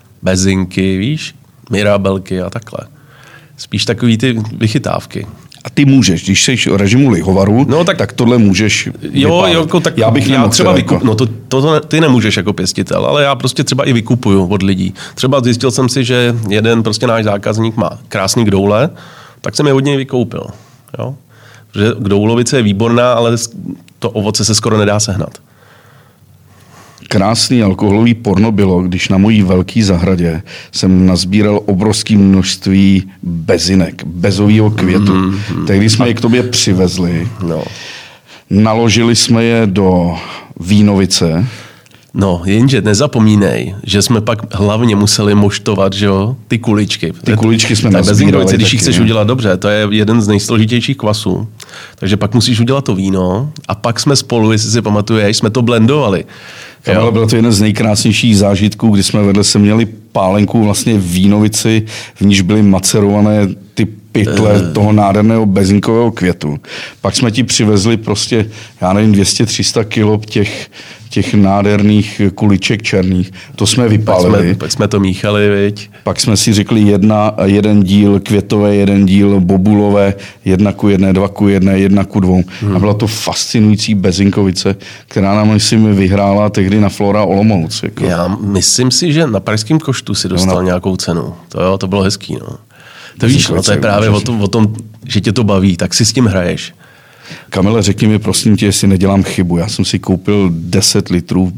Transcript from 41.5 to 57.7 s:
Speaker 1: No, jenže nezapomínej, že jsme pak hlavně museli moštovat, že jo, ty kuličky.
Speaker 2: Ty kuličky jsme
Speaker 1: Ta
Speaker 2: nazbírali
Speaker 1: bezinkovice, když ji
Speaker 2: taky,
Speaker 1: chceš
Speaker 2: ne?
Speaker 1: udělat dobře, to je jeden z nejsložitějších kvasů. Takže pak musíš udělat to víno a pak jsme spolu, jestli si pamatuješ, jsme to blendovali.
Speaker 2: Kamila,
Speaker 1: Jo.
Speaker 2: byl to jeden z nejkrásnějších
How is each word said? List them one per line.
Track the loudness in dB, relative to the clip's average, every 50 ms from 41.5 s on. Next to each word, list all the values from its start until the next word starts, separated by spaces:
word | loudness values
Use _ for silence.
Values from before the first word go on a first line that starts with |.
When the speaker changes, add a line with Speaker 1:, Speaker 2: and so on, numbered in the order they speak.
| -6 -10 -18 -20 -20 -20 -20 _ -20 -20 _ _ -4
Speaker 1:
No, | -2 0 0 0 -2 -2
jenže | 0 2 2 2 2 2 2
nezapomínej, | 0 0 0 0 0 0 0 2 4 4 4 4 2 2 0 -2 -4 -8 -10 -10 -6
že | -2 -2 0
jsme | 0 2 0 0
pak | 0 -2 -4 -4 -6 -6 -4
hlavně | -2 0 0 0 0 2 2 2
museli | 0 0 0 0 0 0 2 2
moštovat, | 2 2 2 0 -4 -4 -2 0 0 0 0 0
že | 0 0
jo, | 0 0 0 -2 -2 -6 -8 -6
ty | -4 -4 -4
kuličky. | 0 0 0 0 0 -2 -4 -6 -8 -8 -8 -6 -2
Speaker 2:
Ty | -2 0
kuličky | 2 2 2 0 0 0 0 0
jsme | 0 2 2
Speaker 1:
Ta | 2
Speaker 2:
nazbírali | 2 2 2 4 4 4
Speaker 1:
bezinkovice, | 4 4 2 2 2 2
když | 2 2 2 0
ji |
Speaker 2:
taky, | 0 0
Speaker 1:
chceš | 0 2
Speaker 2:
ne? | 2 2
Speaker 1:
udělat | 2 2 2 0
dobře, | 0 0 0 0 0 0
to | 0 0 0
je | 0 0 0 0
jeden | 0 0 2 2 2 2
z | 2
nejsložitějších | 2 0 0 0 0 0 2 2 2 0 0 -2 -2 -4
kvasů. | -2 -2 -2 -2 -2 -2 -4 -4 -4 -6 -8 -12 -18 -20 -20 -20 -20 -20 -20 -12
Takže | -8 -4 -2 -2
pak | -2 0 0 0
musíš | 0 0 2 0 0
udělat | 0 0 0 -2 -2
to | -2 -2
víno | -2 -2 -2 0 0 0 0 -2 -2 -4 -6 -10 -10 -8
a | -8 -6
pak | -4 -4 -4 -2 -2
jsme | 0 0 0
spolu, | 0 0 -2 0 2 2 2
jestli | 2 0 0 -2
si | -2 -2
pamatuješ, | 0 0 0 0 0 0 0 2 2 0 0
jsme | 0 -2 0
to | 0 0
blendovali. | 0 2 2 4 4 2 2 2 0 0 -2 -2 -4 -8 -16 -20 -20 -20 -20 -20 -20 -20 -20 -8 -4
Speaker 2:
Kamila, | -2 0 0 2
Speaker 1:
Jo. | 2
Speaker 2:
byl | 2 0 0
to | 2 2
jeden | 2 2 2
z | 2 2
nejkrásnějších | 2 0